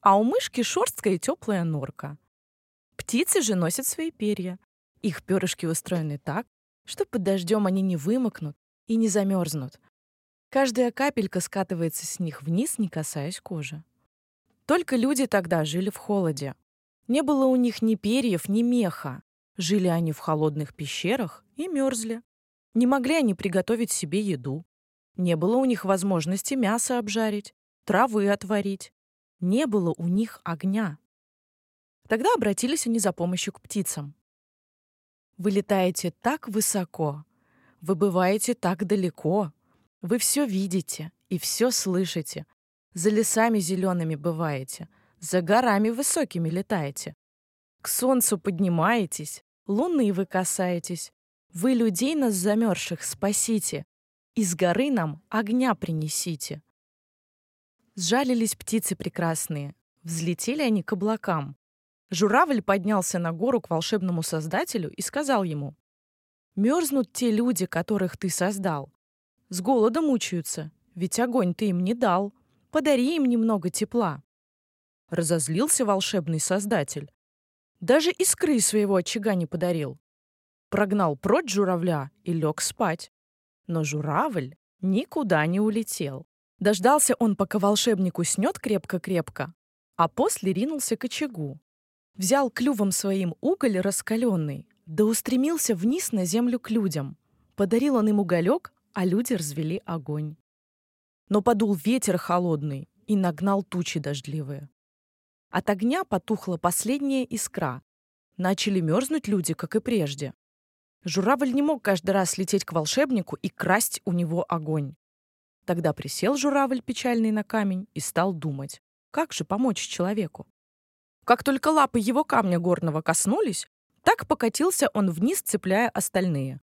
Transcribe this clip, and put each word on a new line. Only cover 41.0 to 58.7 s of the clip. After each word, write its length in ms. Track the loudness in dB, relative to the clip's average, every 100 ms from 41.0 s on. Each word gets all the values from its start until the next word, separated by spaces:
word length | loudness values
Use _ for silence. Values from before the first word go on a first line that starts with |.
| -12 -16 -6
и 80 | -6
всё 340 | -4 0 0
слышите. 760 | 0 0 0 -2 -4 -6 -10 -14 _ _ _ _
За 160 | -2 2
лесами 500 | 2 2 2 4 2
зелёными 560 | 0 0 0 0 -2 -2
бываете, 720 | -2 -2 -2 -2 -6 -12 -16 _ _ _
за 220 | -2 0
горами 480 | 4 4 4 2 2
высокими 600 | 0 0 0 0 -2 -2
летаете. 640 | -2 -2 -2 -2 -6 -12 -14 _ _ _ _ _ _
К 80 | -6
солнцу 480 | 0 2 4 2 0
поднимаетесь, 1080 | -2 0 2 4 4 2 0 -6 -10 -14 _ _ -4
луны 460 | 0 0 2 2
вы 120 | 0 -2
касаетесь. 840 | -2 -2 -2 -2 -2 -6 -10 -10 _ _ _ _
Вы 220 | -2 2
людей 420 | 2 2 0 0 0
нас 180 | 0 0
замёрзших 680 | 2 2 2 0 -4 -8
спасите, 840 | -8 -4 -2 0 0 0 -2 -6 -10 _ _ _ _ -2
из 200 | -2 2
горы 360 | 2 4 2
нам 300 | 0 -2 -6 -4
огня 460 | -4 0 0 0 0
принесите». 840 | -2 -4 -4 -4 -6 -6 -8 -12 -16 _ _ _ _ _ _ _ _ _ _ _ _ -8
Сжалились 600 | 0 2 2 0 0 -4
птицы 400 | -4